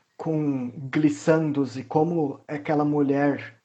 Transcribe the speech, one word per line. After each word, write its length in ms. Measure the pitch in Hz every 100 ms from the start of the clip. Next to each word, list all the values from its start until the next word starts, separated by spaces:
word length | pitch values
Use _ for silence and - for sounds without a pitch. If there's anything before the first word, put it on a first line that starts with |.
| _ -
com 540 | 160 156 147 135 123 156 135
glissandos 880 | 151 151 147 - 160 156 143 127 123
e 60 |
como 560 | - 156 165 170 143 - -
é 80 |
aquela 300 | 147 147 147
mulher 720 | 147 147 139 139 143 127 - -